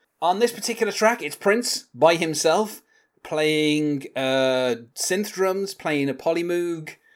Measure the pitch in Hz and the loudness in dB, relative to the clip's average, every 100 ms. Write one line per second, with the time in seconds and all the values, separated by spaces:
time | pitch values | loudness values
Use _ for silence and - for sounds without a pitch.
0 | _ - 165 196 233 220 233 220 214 - | _ -2 0 2 0 0 -6 -2 -2 2
1 | 220 240 147 - 196 226 247 - - 123 | 2 2 -6 -2 2 2 0 -6 -8 4
2 | 156 170 165 147 160 180 214 - _ _ | 4 6 0 0 2 2 0 -8 _ _
3 | _ _ - 156 156 156 151 151 151 143 | _ _ -8 0 0 2 2 2 0 -2
4 | - 135 131 135 131 131 127 117 120 - | -6 -4 0 2 2 2 0 -2 -8 -8
5 | - 190 208 185 190 190 196 - 160 147 | -2 -2 -2 -2 -2 0 -6 -6 -4 -2
6 | 139 131 165 170 175 175 175 165 156 - | -2 -2 -2 -2 -2 -2 -2 -6 -10 -18
7 | _ | _